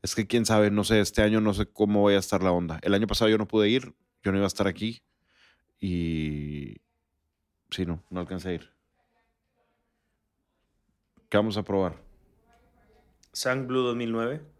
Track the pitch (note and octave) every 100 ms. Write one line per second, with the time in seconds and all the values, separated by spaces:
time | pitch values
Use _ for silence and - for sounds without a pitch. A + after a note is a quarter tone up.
0 | - - G2+ A#2+ G#2+ G#2+ G#2 G#2 G2+ A2+
1 | G2+ - G#2+ A2 G#2+ F#2+ G#2 - G#2 G#2
2 | G2+ G2 - G2 F#2+ F2+ E2+ D#2+ F2+ G2+
3 | G#2+ G#2 A2 A2 G#2 A2 G#2 C3 B2+ _
4 | _ _ G2+ G2 G2 - G2 E2+ A2 A#2
5 | _ _ _ _ _ _ _ _ G2 F2
6 | E2 D#2+ D#2 D2 D2 D2 C#2 - _ _
7 | _ _ _ _ _ _ _ - F2 E2
8 | _ F2+ E2+ F#2 F#2 E2+ - _ _ _
9 | _ _ _ _ _ _ _ _ _ _
10 | _ _ _ _ _ _ _ _ _ _
11 | _ _ _ G#2 A2 G#2 F#2+ G2 F2+ D2+
12 | - _ _ _ _ _ _ _ _ _
13 | _ _ _ - C3 C3 B2+ B2+ B2 A#2+
14 | A#2 A2+ A#2 D#3 -